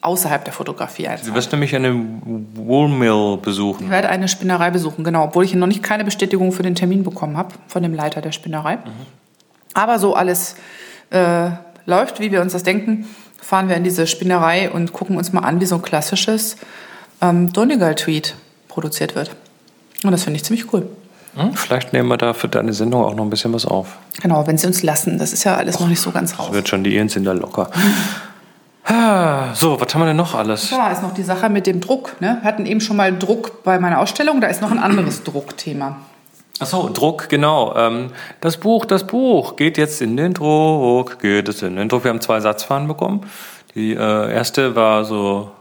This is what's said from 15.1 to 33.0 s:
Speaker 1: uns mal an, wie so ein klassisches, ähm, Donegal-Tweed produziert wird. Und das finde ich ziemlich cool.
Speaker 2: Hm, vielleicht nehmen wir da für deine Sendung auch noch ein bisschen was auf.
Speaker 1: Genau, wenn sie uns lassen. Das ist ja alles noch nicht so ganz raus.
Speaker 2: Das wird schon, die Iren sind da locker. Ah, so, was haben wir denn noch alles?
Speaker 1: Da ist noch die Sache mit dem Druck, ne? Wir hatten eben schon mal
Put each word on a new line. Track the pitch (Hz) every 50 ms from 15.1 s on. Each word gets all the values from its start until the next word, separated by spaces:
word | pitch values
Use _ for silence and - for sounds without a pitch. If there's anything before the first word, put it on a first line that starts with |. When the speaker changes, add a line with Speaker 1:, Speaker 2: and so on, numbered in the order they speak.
| 190 180
Speaker 1:
uns | 185 175 185
mal | 185
an, | - 127 151 175
wie | 190
so | 180 180
ein | 170
klassisches, | 170 - - 151 151 - - 190 - - 220 220 214 - - - - - - - - - - - - - _ _
ähm, | - 180 175 175 180 175
Donegal-Tweed | 175 202 220 254 302 247 185 165 156 - - - 156 151 151 - - - - _ _ _ _ _
produziert | - - 160 151 151 - 180 170 -
wird. | 156 147 - - - - - _ _ _ _ _ _ _ _ _ - -
Und | 202
das | 185 170 185
finde | - 151 151
ich | -
ziemlich | - 220 233 - -
cool. | - 190 - - - - - - - - - - -
Speaker 2:
Hm, | - 147 214 147
vielleicht | - - - 127 127 127 - -
nehmen | 135 123 123
wir | 123 120
da | - 120 117
für | - - -
deine | - 117 110 113 107
Sendung | 98 110 117 123 123 110
auch | 104 104
noch | 107 110
ein | 104
bisschen | 107 107 - 117 113
was | 117 110
auf. | - - 95 92 92 - - - - - -
Speaker 1:
Genau, | - 185 165 151 147
wenn | 151 156 156
sie | - 180
uns | 185 180 -
lassen. | 160 151 151 - 180 - -
Das | 156 156 -
ist | - -
ja | 202 185
alles | - - - 180 -
noch | 175 170
nicht | 170 170
so | - 180
ganz | 170 - 175 175 - -
raus. | - -
Speaker 2:
Das | 101
wird | 101 98 -
schon, | - 95 95
die | 101 101
Iren | 101 107 104
sind | - 98 98
da | 98 92
locker. | 90 - - - - 95 - - 165 196 202 202 190 - - - - - - - - - - _ _ _ _ _ _ _ -
Ah, | 214 233 233 226 208 190 175 160 147 139 135 123 113
so, | 107 156 165 147 -
was | 123 - -
haben | 151
wir | 165 160
denn | 156 156
noch | 175 165 -
alles? | 117 107 107 110 107 - -
Speaker 1:
Da | 262 262 - 202
ist | 185 -
noch | 190 185 185
die | - 190
Sache | 170 185 185 - 220
mit | 202 202 185
dem | 190 185 180
Druck, | 180 - 269 262 - - - -
ne? | 170 202 240 233
Wir | 208 208
hatten | 220 214 202 -
eben | 208 220
schon | 214 - 214
mal | 208